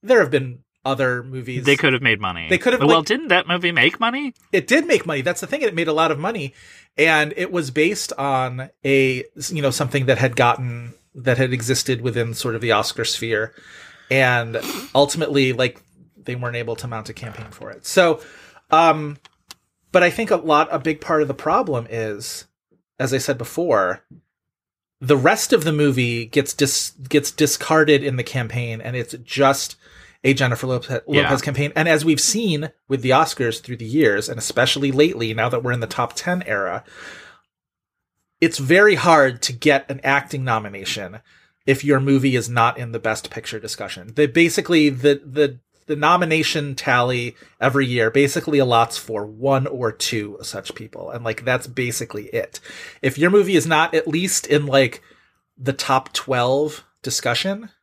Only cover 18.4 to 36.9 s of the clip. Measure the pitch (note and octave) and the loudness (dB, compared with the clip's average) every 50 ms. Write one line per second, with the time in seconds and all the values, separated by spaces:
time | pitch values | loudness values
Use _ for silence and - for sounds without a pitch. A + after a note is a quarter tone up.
18.4 | - - _ - _ _ - D#3 E3 E3 D#3 D#3 D3+ D3 D3 C#3 _ - _ _ | -20 -20 _ -20 _ _ 4 4 6 6 4 2 -2 -10 -10 -14 _ -20 _ _
19.4 | _ _ - _ _ _ _ _ _ _ - F#3 F3+ F3 E3+ - A3+ - G#3+ F3 | _ _ -20 _ _ _ _ _ _ _ 4 4 4 4 2 0 0 0 0 0
20.4 | D3+ D#3+ D3+ D3 D#3+ D#3 - D3+ C3 D#3+ D#3 D#3 - - E3 D3+ D3+ C3+ A2 - | 2 2 4 4 4 2 0 -4 -2 -2 -4 -4 -4 -2 0 0 0 0 -4 -6
21.4 | - D3+ E3+ A3 B3+ F#3 C#3+ A#2+ A#2 - A2 A2+ A2 A2 G#2 G2+ - - - - | -2 0 0 0 0 0 -4 -4 -6 -6 -8 -6 -6 -6 -8 -10 -10 -12 -12 -14
22.4 | - _ _ _ _ _ _ _ _ _ _ _ C3 C3 B2+ C3 B2+ - - B2 | -16 _ _ _ _ _ _ _ _ _ _ _ -4 -2 -2 -2 -2 -2 -4 -4
23.4 | A#2+ - - - F3 F3 B2+ G#2 F#2+ F2+ F#2 - _ _ - E2+ _ _ _ _ | -4 -8 -4 -4 0 2 2 2 2 2 -2 -6 _ _ -20 -20 _ _ _ _
24.4 | _ _ _ _ _ _ _ _ _ _ _ _ C3 B2 C#3+ C3+ B2 D#3 G#3 G#3 | _ _ _ _ _ _ _ _ _ _ _ _ 0 2 2 4 4 2 2 2
25.4 | - - - A3+ D3 E3 D#3 D3 D3 C#3+ C3 B2+ B2 A#2+ A#2 A#2 A#2 A2 - D3 | 0 2 2 2 2 2 0 2 2 2 2 2 0 0 -2 -4 -6 -2 0 0
26.4 | C3+ - - - D3 C3+ - - - - _ _ C3+ C3 - D3 C#3+ - - - | 0 0 0 0 0 0 0 -2 -4 -6 _ _ -12 0 0 0 0 0 -2 0
27.4 | D#3 C#3+ - - - - D#3+ D#3+ D#3 D3+ D3+ C#3 B2+ C#3+ B2+ B2+ A#2+ - - C3+ | 0 0 0 -2 -2 0 2 2 4 4 4 2 2 -2 -4 -4 -6 -6 -6 -6
28.4 | A#2+ A2+ G#2 B2 A#2+ A#2 A2+ A2+ A2+ A#2 B2 B2+ A#2 - - C#3+ A#2+ - - C3+ | -6 -4 -6 -6 -6 -6 -8 -10 -10 -8 -8 -8 -8 -8 -12 -18 -14 -10 -2 2
29.4 | C#3 C3+ C#3 - - - - _ _ _ _ - - - _ _ _ C3 C#3 C3 | 4 4 4 2 -4 -10 -12 _ _ _ _ -20 -20 -20 _ _ _ 2 2 2
30.4 | C#3 B2 A#2+ - - B2+ B2+ B2 - - C3 A#2 - - D3 C#3+ - - C#3 C3+ | 2 0 0 -2 -4 -4 -4 -4 -4 -6 -8 -8 -6 -2 0 0 2 2 0 -2
31.4 | - D3+ C3+ C3 C#3+ D3 D3 D#3 D#3 E3+ D#3+ D#3 D3 E3 D#3 C#3 - - - G#3 | -2 -4 -4 -2 -4 -2 0 0 2 2 2 4 4 4 4 4 2 0 0 0
32.4 | A#3 G3+ E3 D3 D3+ D#3 _ _ _ _ C3+ C3 A#2 B2+ B2+ C#3 D#3 - - - | 0 0 0 0 -2 -8 _ _ _ _ -4 -2 2 4 4 4 4 2 0 -4
33.4 | B2+ A#2 A2 - - - B2 A2+ A#2 A2 A#2+ D#3 D#3 A2+ G2+ G2 G#2+ - B2+ A#2 | -4 -4 -4 -6 -10 -12 -12 -12 -10 -4 2 4 4 4 4 2 -2 -2 -2 -2
34.4 | A2 - - - A#2+ A#2+ - C#3+ C#3 C#3 C3 C3+ D3 - - - A#2 A2+ A2 A2 | -2 -2 0 0 2 2 2 0 0 0 4 4 2 2 2 -2 -4 -4 -2 -2
35.4 | A2 A#2+ A#2+ A#2+ A#2 B2 A#2+ B2 A#2 A2 - - B2 A#2 - - - F3 F3+ F3+ | -2 0 0 -2 -2 -2 -4 -4 -4 -6 -4 -4 -4 -4 -4 -8 -4 -4 -4 -4
36.4 | E3+ - G#2+ G2+ G2 F2+ E2+ - - _ | -2 -4 -4 -4 -2 -4 -6 -8 -10 _